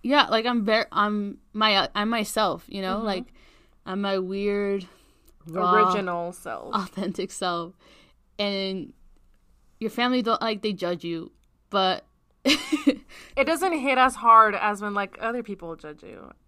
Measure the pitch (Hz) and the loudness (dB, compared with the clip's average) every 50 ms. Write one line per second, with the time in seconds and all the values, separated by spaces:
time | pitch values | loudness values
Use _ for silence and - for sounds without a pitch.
0 | - 240 277 294 254 - 220 220 226 247 240 233 202 214 220 226 - - - - | 0 4 4 4 4 4 2 0 2 0 0 0 2 2 2 2 0 0 0 0
1 | 208 208 208 208 202 202 - - _ _ - 214 220 214 202 196 151 - - 208 | 0 2 0 -2 -4 -6 -10 -14 _ _ -2 0 2 4 4 4 2 0 -2 -4
2 | 208 220 233 226 208 - - 220 214 185 - 170 - - - 196 190 185 190 208 | -2 0 -2 -2 -2 -2 0 0 0 0 0 -4 -8 -12 -8 -6 -4 -4 -4 -2
3 | 226 214 190 185 - - - - - - _ _ _ _ _ _ _ - 185 202 | -2 -2 -4 -4 -6 -12 -20 -20 -20 -20 _ _ _ _ _ _ _ -8 -4 -4
4 | 202 196 196 190 185 180 196 196 202 208 202 202 202 196 202 196 180 - - _ | -2 0 0 -2 -2 -4 -4 -2 -2 0 0 0 0 -2 -2 -4 -6 -10 -20 _
5 | _ _ _ _ _ - _ _ - 160 160 185 180 180 180 180 180 185 185 202 | _ _ _ _ _ -20 _ _ -18 -8 -4 0 2 4 6 6 6 4 2 0
6 | 190 180 175 175 170 175 180 - - 175 - - - - - 208 185 185 - 190 | -2 -4 -4 -4 -6 -6 -10 -12 -10 -10 -10 -10 -8 -4 -4 -4 -4 -4 -8 -6
7 | 190 170 175 - 190 190 - - 190 180 175 170 170 175 - _ _ - - - | -6 -6 -4 -6 -8 -8 -6 -4 -4 -2 -2 -2 -6 -8 -14 _ _ -20 -20 -20
8 | - _ _ _ _ _ _ - 208 202 196 196 196 190 190 190 - - - _ | -20 _ _ _ _ _ _ -4 -4 -4 -2 -4 -4 -4 -6 -6 -8 -12 -16 _
9 | - - - _ _ _ _ _ _ _ _ _ _ _ _ _ 220 214 - 240 | -20 -20 -20 _ _ _ _ _ _ _ _ _ _ _ _ _ -6 -6 -2 0
10 | 240 247 254 254 208 226 226 - - 226 226 196 - 214 196 165 180 175 180 170 | 0 2 2 0 2 0 0 0 0 -2 -2 -2 -2 -4 -4 -2 -2 -4 -4 -4
11 | - 170 170 160 - - _ _ _ _ _ _ _ _ - 196 190 185 185 - | -6 -8 -8 -8 -10 -14 _ _ _ _ _ _ _ _ 0 2 2 2 0 -2
12 | - _ _ _ _ _ _ _ _ 262 302 302 - - 311 294 - 269 - - | -6 _ _ _ _ _ _ _ _ 2 2 2 0 -4 -6 0 2 0 0 0
13 | - - - - - - - 277 269 302 330 285 359 381 339 302 247 277 262 254 | -8 -20 -20 -20 -20 -6 -2 0 2 2 2 0 0 0 0 0 0 0 4 4
14 | 254 262 247 - 233 233 226 226 220 214 208 - - 208 208 196 208 208 202 202 | 4 4 2 2 6 8 10 10 8 8 4 0 0 -2 -2 -2 -6 -4 -2 -2
15 | 202 196 - - - 226 233 247 226 - 196 175 170 165 165 160 - 151 151 - | -4 -4 -8 -8 -6 -4 -4 -6 -6 -8 -10 -10 -10 -12 -12 -12 -14 -18 -16 -16
16 | - 98 104 92 - - - _ _ | -18 -18 -18 -18 -18 -20 -20 _ _